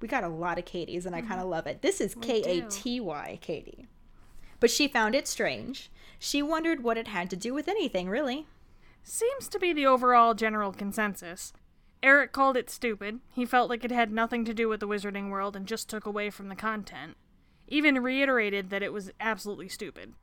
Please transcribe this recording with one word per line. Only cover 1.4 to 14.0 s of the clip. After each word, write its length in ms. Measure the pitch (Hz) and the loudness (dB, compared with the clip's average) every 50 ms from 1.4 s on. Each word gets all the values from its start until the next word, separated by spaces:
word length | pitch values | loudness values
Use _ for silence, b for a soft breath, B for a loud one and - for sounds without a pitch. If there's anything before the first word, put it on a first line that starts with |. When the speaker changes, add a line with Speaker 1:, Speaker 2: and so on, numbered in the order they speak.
| 185 | -4
Speaker 1:
love 220 | 185 170 165 - | -4 -4 -4 -4
it. 160 | - 135 - | -6 -6 0
This 180 | - 330 381 - | 0 0 2 2
is 140 | 240 190 - | -2 -4 -4
Speaker 2:
We 80 | 233 | -4
do. 40 | 233 233 240 220 | -2 0 0 2
Speaker 1:
K 160 | 160 165 180 175 | 2 2 0 0
A 100 | 165 214 | -2 -4
T 320 | 202 - - 254 214 254 | -8 -6 -4 -4 -4 -2
Y 380 | 226 175 151 143 - - - - | -4 -4 -6 -6 -8 -10 -12 -10
Katie. 480 | - - 165 - - - - - - - - - - - - b b b b b b b b - | -8 -8 -8 -8 -10 -14 -18 -18 -20 -20 -20 -20 -20 -20 -20 b b b b b b b b 4
But 100 | - 233 | 4 4
she 180 | - - 302 277 | 6 4 2 2
found 260 | - 240 220 214 226 | 4 2 4 4 4
it 120 | 285 294 - | 2 0 0
strange. 640 | - - 214 160 131 - - 240 269 - - - b b b b b b | -2 0 0 0 0 -2 -6 -8 -10 -10 -14 -16 b b b b b b
She 220 | - - - 285 | -6 -2 0 0
wondered 400 | 285 294 330 320 320 330 320 285 | 0 2 0 0 2 0 0 0
what 140 | 240 233 226 226 | 0 0 0 0
it 100 | 226 226 | -2 -4
had 220 | 208 180 180 185 | -4 -4 -2 -2
to 60 | 196 | -4
do 160 | 175 - 233 | -4 -4 -4
with 160 | 262 294 294 349 | -4 -2 -2 0
anything, 400 | 392 440 349 247 - 185 175 185 | 0 0 0 0 0 -2 -2 0
really. 380 | 196 262 302 254 247 302 311 - - - - - b b b b b b | 0 0 0 -2 -2 -4 -8 -12 -18 -20 -20 -20 b b b b b b
Speaker 2:
Seems 460 | - - - - 440 480 554 539 466 - | -14 -10 -2 0 0 0 0 -2 -6 -6
to 100 | - 392 | -4 0
be 140 | 359 349 | 0 0
the 140 | 330 302 277 | 2 4 6
overall 480 | 269 262 254 247 247 247 240 233 233 226 | 6 6 6 6 8 8 8 8 8 6
general 380 | 208 226 220 214 214 208 196 | 4 0 0 0 0 -2 -2
consensus. 800 | 185 - 208 202 202 220 214 208 190 - 185 170 175 - - - - - - _ _ _ _ - _ _ | -4 -4 -6 -4 -2 -2 -2 -2 -4 -6 -10 -12 -12 -12 -14 -14 -16 -20 -20 _ _ _ _ -20 _ _
Eric 300 | - 269 277 285 262 - | 6 8 8 8 6 4
called 240 | - 277 269 269 254 | 2 4 4 4 4
it 140 | 247 233 - | 2 -2 -4
stupid. 500 | - - - 240 214 196 202 208 214 247 - - | -6 -4 -2 -2 -2 -2 -6 -8 -8 -10 -14 -8
He 120 | - 254 247 | -4 -4 0
felt 240 | 233 - 247 240 - | 4 4 4 4 4
like 140 | 240 233 240 | 0 -2 -2
it 60 | 233 | 0
had 220 | 247 240 | 2 2